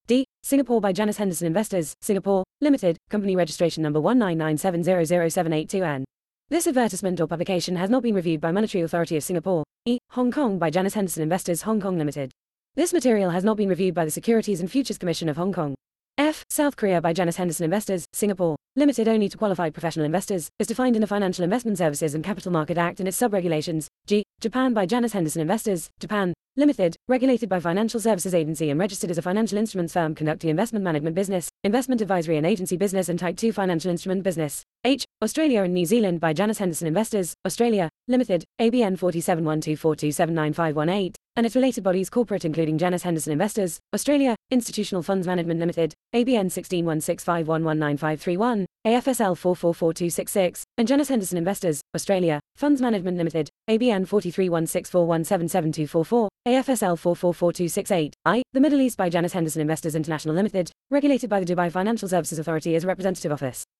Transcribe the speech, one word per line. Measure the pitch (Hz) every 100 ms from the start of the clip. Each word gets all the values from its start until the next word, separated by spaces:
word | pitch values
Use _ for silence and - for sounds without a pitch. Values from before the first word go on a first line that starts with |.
| -
D, | 247 262 _
Singapore | - 277 247 233
by | 202
Janus | 180 196 208
Henderson | 202 165 170
Investors, | 165 214 190 156 -
Singapore, | - 196 196 196 190 _
Limited, | 294 277 185 165 _
company | 214 202 185
registration | 165 - 170 160
number | 151 151
one | 160 254
nine | 202 165
nine | 156 151
seven | 190 170
zero | 170 185
zero | 156 175 165
seven | 185 165
eight | 156 156
two | 196
N. | 175 139 135 _ _ _ _
This | 320 339
advertisement | 254 226 185 190 175
or | 156
publication | 160 170 185 160 180
has | 190
not | 254
been | 240 202
reviewed | 170 160
by | 165
Monetary | 185 214 190
Authority | 165 175 170 156
of |
Singapore. | - 180 175 175 147 _
E, | - 240 -
Hong | - 247
Kong | 294 262 196
by | 165
Janus | 165 190
Henderson | 220 190 165
Investors, | 156 175 - 165
Hong | 214 220
Kong | 190 180
Limited. | 147 143 135 - _ _ _
This | - 349
material | 349 254 214 190
has | 170
not | 196 208
been | 196
reviewed | 165 185
by | 170
the | 160
Securities | 165 185 226 214 185
and | 175
Futures | 269 269 208
Commission | 180 160 165
of | 147
Hong | 185
Kong. | 180 147 131 _ _ _ -
F, | 294 302 -
South | - 294 -
Korea | 202 180
by | 170
Janus | 170 170
Henderson | - 180 156
Investors, | 165 196 214 185 -
Singapore, | - 208 190 170 147 - -
Limited | 285 247 220
only | 220 202
to | -
qualified | 208 180 170
professional | 156 165 160 151
investors, | 180 - 190 147 -
as | 214
defined | 233 254
in | 220
the | 214
Financial | 202 190 185
Investment | 175 240 233 190
Services | 165 147 160
and | 147
Capital | 160 190 185
Market | 175 151 170
Act | 170 190
and | 190
its | 190
sub-regulations. | 247 202 175 156 151 160 151 _ -
G, | 208 202 _
Japan | 226 254 262
by | 220 180
Janus | 247 233
Henderson | 202 160 165
Investors, | 156 214 - 180 - _
Japan, | 170 208 185 170 _ -
Limited, | 294 - 175 - -
regulated | 254 262 240 202
by | 185
Financial | 170 175 220 233
Services | 208 196 190
Agency | 175 151 160 160
and | 143
registered | 202 202 185
as | 170
a |
financial | 180 202 226 202
instruments | 220 190 170
firm | 180 160
conducting | 156 151 160 165
investment | 156 233 214
management | 190 151 160
business, | 165 196 190 - -
investment | 196 233 262 247
advisory | 196 185 160 156
and | 156
agency | 202 185 175
business | 196 190 175
and | 175
type | 180 175
two | 226
financial | 208 185 170 180
instrument | 175 185 190
business. | 185 160 151 - - _
H, | 240 269 - _
Australia | 220 - 311 233
and | 185
New | 180 165
Zealand | 233 202 170
by | 165
Janus | 156 208 214
Henderson | 185 156 165
Investors, | 170 220 214 175 - 185
Australia, | - 240 214 160 - -
Limited, | 247 254 175 - -
A | 233
B | 247
N | 214 185
forty-seven | 180 170 170 170
one | 160 156
two | 156 151
four | 160
two | 151 151
seven | 147 165
nine | 165 151
five | 151 165
one | 151 151
eight, | 196 180 - _ -
and | 233
its |
related | 254 262 247
bodies | 190 185 185
corporate | 240 226 196
including | 165 151 160 156
Janus | 180 180
Henderson | 180 160 156
Investors, | 151 208 - 185 - _
Australia, | 214 - 294 269 220 -
Institutional | 254 - - 208 190
Funds | 160 190 175
Management | 180 170 165
Limited, | 170 170 160 - _
A | 240
B | 240
N | 240 185
sixteen | 180 - 180
one | 170 156
six | - 175
five | - 170 156
one | 160
one | 160 156
nine | 151 143
five | 156 156
three | - 175
one, | 240 226 180 -
A | 220
F | 240 254
S | 254
L | 208 175
four | 180
four | 180 170
four | 170 165
two | 160 170
six | - 180
six, | 214 180 - - -
and | 226
Janus | 277 294
Henderson | 254 185 180
Investors, | 165 202 175 147 -
Australia, | 165 - 196 175 147 - _
Funds | 294 285
Management | 247 214 185 180
Limited, | 165 160 147 _ -
A | 220
B | 247
N | 196
forty-three | 185 208 180 - 185
one | 170 165
six | 180 160
four | 180 170
one | 165
seven | 160 190 170
seven | 190 160
two | 156 151
four | 170
four, | 160 240 208 - 240
A |
F | 262 262
S | 254
L | 196 170
four | 175 175
four | 180
four | 165 175
two | 165 170
six | 202 -
eight, | 185 151 -
I, | - 214 254
the | 262
Middle | 294 277
East | 262 -
by | 185
Janus | 170 170
Henderson | 185 160 156
Investors | 151 156 165 156
International | 160 151 156 160
Limited, | 208 190 170 - _
regulated | 285 285 254 233
by | 202
the | 175
Dubai | 175 175
Financial | 185 196 226 190
Services | 180 156 160
Authority | 160 160 170 160
as |
a | 180
representative | 185 190 180 165
office. | 147 135 - - _